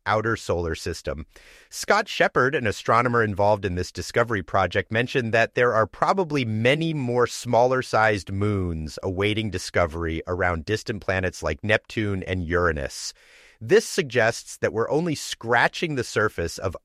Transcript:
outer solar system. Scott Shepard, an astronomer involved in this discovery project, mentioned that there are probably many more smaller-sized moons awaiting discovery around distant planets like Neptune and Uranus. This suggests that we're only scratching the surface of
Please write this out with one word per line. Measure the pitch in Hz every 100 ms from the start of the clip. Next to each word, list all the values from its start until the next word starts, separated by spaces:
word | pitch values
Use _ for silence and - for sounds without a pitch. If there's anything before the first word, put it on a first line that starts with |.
| -
outer | 107 110 110
solar | - 87 85
system. | 80 92 82 - 69 76 - - - _
Scott | - - 208 -
Shepard, | - 175 160 127 147
an | 113
astronomer | - - 113 127 120
involved | 107 98 104 107 98
in | 90
this | 90
discovery | - - 117 117 107
project, | - 101 92 101 -
mentioned | 110 123 139 113
that | 113 113 -
there | 123
are | 110 107
probably | - 156 196 165 147 113
many | 107 120 143 165
more | 151 123 120 120
smaller-sized | - 120 117 127 131 120 110 110 104 -
moons | 98 104 101 90 80 78 -
awaiting | 95 92 104 110 107
discovery | 90 - 104 87 82 82 80 -
around | 90 90 85
distant | 76 110 - 104
planets | - 92 92 -
like | 80 78
Neptune | 107 107 - - 104 95
and | 87 92 80
Uranus. | 87 87 76 67 - - - _ - - _
This | 110 202 -
suggests | - 147 117 113 - - -
that | 113
we're | 98 113
only | 147 175 143
scratching | - - 113 120 156 - 175 139
the | -
surface | - 107 - 82 -
of | 95 -